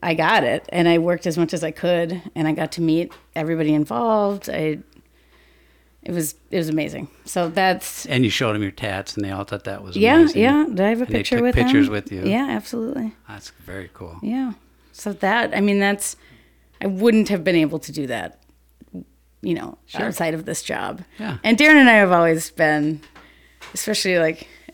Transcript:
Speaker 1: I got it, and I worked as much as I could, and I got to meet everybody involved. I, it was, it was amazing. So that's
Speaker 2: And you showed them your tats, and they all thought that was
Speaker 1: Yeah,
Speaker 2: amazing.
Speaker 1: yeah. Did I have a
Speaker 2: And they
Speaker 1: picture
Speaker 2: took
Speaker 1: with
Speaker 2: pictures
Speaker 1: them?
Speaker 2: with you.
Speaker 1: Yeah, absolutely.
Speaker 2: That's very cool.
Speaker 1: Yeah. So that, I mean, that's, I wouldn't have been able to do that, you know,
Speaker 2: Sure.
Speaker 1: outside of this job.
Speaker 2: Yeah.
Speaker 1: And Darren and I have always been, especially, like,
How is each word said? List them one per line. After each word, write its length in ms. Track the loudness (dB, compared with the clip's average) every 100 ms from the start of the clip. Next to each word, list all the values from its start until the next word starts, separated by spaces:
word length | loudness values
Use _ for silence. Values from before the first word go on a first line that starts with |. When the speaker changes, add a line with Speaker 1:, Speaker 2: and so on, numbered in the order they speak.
Speaker 1:
I 120 | -2
got 280 | 2 4 4
it, 240 | 2 -2 -2
and 180 | 0 4
I 80 | 4
worked 300 | 2 -2 -2
as 100 | -2
much 160 | -2
as 100 | -2
I 80 | -6
could, 520 | -4 -2 0 -2 -6 -8
and 140 | -4 -2
I 40 |
got 200 | -2 -4
to 80 | -2
meet 320 | 0 0 -2 -10 _ -6
everybody 380 | -4 -2 0
involved. 760 | 0 0 -2 0 2 0 -4 -6
I, 300 | -4 -4 -6 -12 _ _ _ _ _ _ _ _ _ _ _
it 100 | -8
was, 220 | -6 -6 -8 -6
it 60 | -4
was 140 | -2
amazing. 380 | -2 -4 -8 -14 _ -8
So 240 | -4 -2
that's 560 | 0 0 0 -6 -12 -4
Speaker 2:
And 180 | 0
you 60 | 0
showed 240 | 0 -2
them 80 | -2
your 80 | -4
tats, 440 | -6 -6 -6 -8 -8
and 60 |
they 60 | -6
all 140 | -6
thought 200 | -8 -10
that 180 | -10 -12
was 140 | -8 0
Speaker 1:
Yeah, 180 | 4 6
Speaker 2:
amazing. 200 | 6 6
Speaker 1:
yeah. 220 | 4 4 2
Did 140 | 2
I 80 | 0
have 120 | 0
a 20 |
Speaker 2:
And 80 | -2
they 60 | -2
Speaker 1:
picture 180 | 0 0
Speaker 2:
took 60 |
Speaker 1:
with 120 | 2
Speaker 2:
pictures 320 | 2 4 4 2
Speaker 1:
them? 60 |
Speaker 2:
with 180 | -2 -6
you. 120 | -4
Speaker 1:
Yeah, 220 | -2 0 -2
absolutely. 640 | -6 -6 -8 -6 -6 -8 -10 -18
Speaker 2:
That's 220 | -18 -18 _
very 300 | -16 -14 -14
cool. 260 | -16 -16 -10
Speaker 1:
Yeah. 320 | -6 -4 -6 -8 _ _ _
So 200 | -12 -10
that, 420 | -4 -2 0 -2
I 60 | 0
mean, 180 | 2 2
that's, 380 | 0 -2 -6 -10 _ -20 _ _ _ -8
I 60 | -6
wouldn't 420 | 0 4 4 2
have 160 | 0
been 120 | 0 2
able 220 | 2 -2
to 120 | -8
do 140 | -8 -6
that, 340 | -6 -8 _ _ _ _ _ -20 -18 -18 _ _ _
you 100 | -6
know, 240 | -6 -6 -16
Speaker 2:
Sure. 220 | -14 -8 -6
Speaker 1:
outside 260 | -4 -4
of 140 | -4 -6
this 160 | -10
job. 400 | -8 -8 -8 -10 -14 -12
Speaker 2:
Yeah. 180 | -10 -4
Speaker 1:
And 140 | 2 4
Darren 160 | 8
and 160 | 8 10
I 40 | 8
have 160 | 6
always 380 | 6 4 2 -2
been, 520 | 0 2 2 0 -4 -10 -20 -20 _ _ -20 -14
especially, 440 | -10 -6 -2 0 2
like, 300 | 0 -2 -12 -20 -8